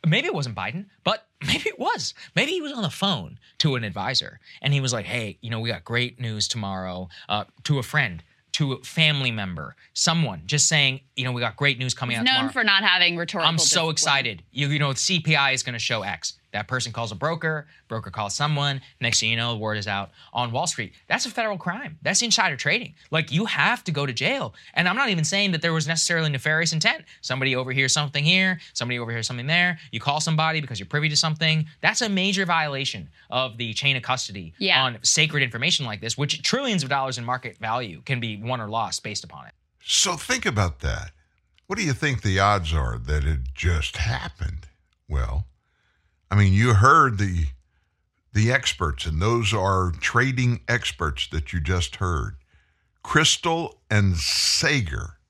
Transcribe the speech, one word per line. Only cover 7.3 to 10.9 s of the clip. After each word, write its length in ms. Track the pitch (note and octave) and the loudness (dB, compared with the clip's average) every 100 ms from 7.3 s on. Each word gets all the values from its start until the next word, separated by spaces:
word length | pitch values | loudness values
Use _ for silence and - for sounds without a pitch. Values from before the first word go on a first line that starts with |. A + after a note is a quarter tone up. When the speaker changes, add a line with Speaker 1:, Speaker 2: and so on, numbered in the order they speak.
| G#2 G2+ _ | -4 -4 _
Speaker 1:
to 140 | - C#3+ | -2 -2
a 60 | |
friend, 400 | A#2+ D3+ B2 E2 - _ _ | 0 -2 -2 -4 -14 _ _
to 200 | - C#3+ | -2 -2
a 40 | C3 | -2
family 480 | - - D#3 C#3+ C3 | -6 2 2 4 -2
member, 440 | A2 F#2+ E2 C#2+ - _ | -2 -4 -4 -8 -14 _
someone 480 | - - E3+ C#3 F2 E2 | -2 2 2 0 -2 -4
just 220 | D3 - | 0 2
saying, 340 | D#3 C3+ | 4 2